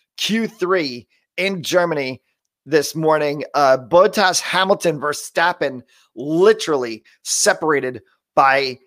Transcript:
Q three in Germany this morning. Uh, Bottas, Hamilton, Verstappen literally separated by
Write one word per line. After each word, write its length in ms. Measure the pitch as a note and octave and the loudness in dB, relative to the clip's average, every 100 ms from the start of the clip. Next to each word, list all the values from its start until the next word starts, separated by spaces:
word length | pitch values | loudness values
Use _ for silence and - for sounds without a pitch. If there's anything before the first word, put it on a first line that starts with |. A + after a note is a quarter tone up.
| _ - | _ -8
Q 300 | - A3 A3 | -4 -2 -4
three 600 | - F3+ F#3+ C#3+ A#2+ - _ _ - | -4 -2 -2 -2 -10 -18 _ _ -6
in 260 | F#3+ F#3+ | -4 -4
Germany 580 | C3+ F3 F3 D3+ C3 B2+ _ _ _ _ C3+ | -2 0 0 -2 -4 -8 _ _ _ _ 0
this 300 | D3+ C#3+ E3+ | 0 0 0
morning. 480 | D#3 D#3 D3 D3+ - | 2 2 0 -4 -4
Uh, 240 | C#3+ C#3 C3 | 2 4 2
Bottas, 640 | A#2+ F3 G#3 A#3 F#3 E3+ | 4 4 4 2 0 0
Hamilton, 600 | - F3+ F#3+ G3 F3 D3+ | -2 -2 0 0 0 -2
Verstappen 840 | D3 D3 - F3+ E3+ F3 C#3+ B2+ - _ _ - | -4 -6 -6 -2 0 0 -6 -8 -18 _ _ -12
literally 880 | C#3 E3 G3+ G#3+ - C#3+ A#2+ A2 _ _ | -2 2 4 4 0 -2 -4 -10 _ _
separated 800 | - - G#3 G3 D#3 C#3+ B2+ A#2+ _ _ _ - | -8 -2 0 0 0 -2 -2 -8 _ _ _ 2
by 420 | C3+ C#3 C3 B2 | 4 2 -2 -8